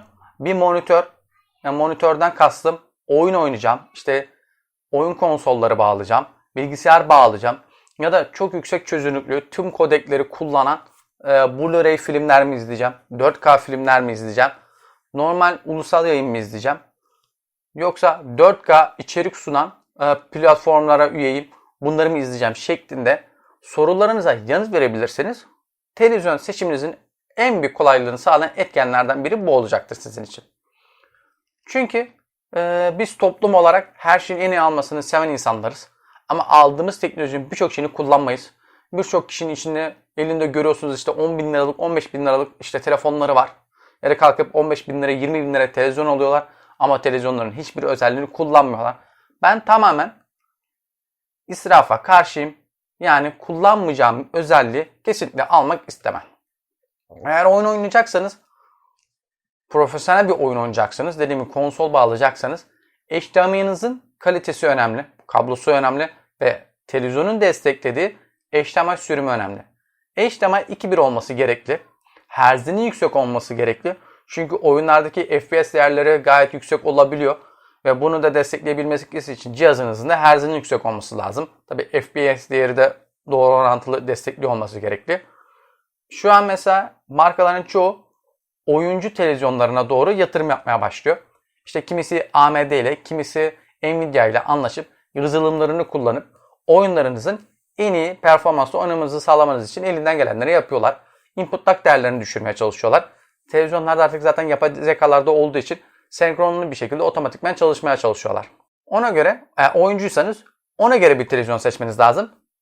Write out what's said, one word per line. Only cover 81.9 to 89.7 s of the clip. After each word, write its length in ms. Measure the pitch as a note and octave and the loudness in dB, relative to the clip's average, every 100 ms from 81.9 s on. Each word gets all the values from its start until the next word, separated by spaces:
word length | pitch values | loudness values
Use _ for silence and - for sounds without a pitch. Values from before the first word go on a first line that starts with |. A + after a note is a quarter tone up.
| D3 | -4
P 360 | - D3+ C#3+ C3 | -4 -4 -2 -2
S 120 | - | -4
değeri 280 | C3 C3 B2+ | -2 0 2
de 200 | C3+ - _ _ - | 2 0 _ _ -4
doğru 240 | C3+ C3 C3 | 2 4 4
orantılı 520 | B2+ A#2+ B2+ B2+ B2 | 2 0 -2 -6 -4
destekli 400 | A#2+ - - C3 | -8 -8 -6 -4
olması 320 | A#2 G#2 G#2+ | -4 -8 -8
gerekli. 420 | G2+ G#2 - F3+ - _ _ _ _ _ _ _ _ | -8 -8 -6 -8 -8 _ _ _ _ _ _ _ _
Şu 200 | - G#3 | -4 4
an 120 | G3+ | 4
mesela 520 | G3+ F#3+ G3 F#3+ G3+ _ _ | 4 -4 0 0 -2 _ _
markaların 560 | C#3+ E3+ F3 F3+ F3+ | 2 2 4 0 0
çoğu 440 | F3 F#3+ F#3 F#3+ _ _ _ _ _ _ - | -2 0 0 -2 _ _ _ _ _ _ -2
oyuncu 480 | D3+ E3+ F#3 G#3 | 0 0 -4 -6
televizyonlarına 760 | G#3 E3+ C3+ C3 B2+ A#2+ | -2 -2 0 -2 0 0